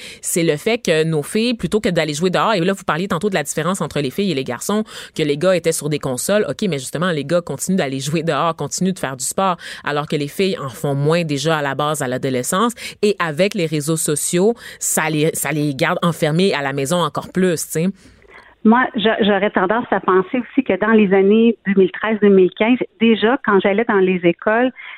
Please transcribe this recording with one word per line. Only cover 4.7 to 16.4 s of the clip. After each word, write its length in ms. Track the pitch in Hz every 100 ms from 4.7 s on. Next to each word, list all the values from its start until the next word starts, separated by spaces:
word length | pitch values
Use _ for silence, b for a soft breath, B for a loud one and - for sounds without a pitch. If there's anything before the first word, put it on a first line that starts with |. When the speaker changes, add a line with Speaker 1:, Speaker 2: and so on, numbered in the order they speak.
| 214 220 B B -
Speaker 1:
que 60 |
les 120 | 151 147
gars 200 | 180 180
étaient 160 | 165
sur 160 | 156 147
des 100 | 147
consoles. 480 | 143 123 - 208 -
OK, 140 | - 208
mais 100 | 143
justement, 320 | 127 147 185
les 140 | 156
gars 160 | 139 131
continuent 360 | 131 139 - 190
d'aller 220 | 139 135
jouer 240 | 135 165
dehors, 320 | 160 143 165
continuent 380 | 160 - - 185
de 40 | 185
faire 160 | 135 135
du 80 |
sport, 320 | - - 190 175 B B
alors 220 | 139 147 151
que 80 | 156
les 120 | 143
filles 280 | - 190 185
en 100 | 139
font 260 | - 143
moins 300 | 143 147 170
déjà 340 | 160 139 151 156
à 40 |
la 120 | 143
base, 280 | 135 147 156
à 40 | 131
l'adolescence. 680 | 127 135 127 127 185 233 - B B
Et 140 | 208 202
avec 360 | 170 147 196
les 120 | 208 156
réseaux 300 | 156 143 160
sociaux, 580 | - 147 - 175 202 240 B B
ça 320 | - - 156
les, 200 | 156 156
ça 160 | - 139
les 240 | 151 147
garde 240 | 135 156 -
enfermés 500 | 170 160 156 160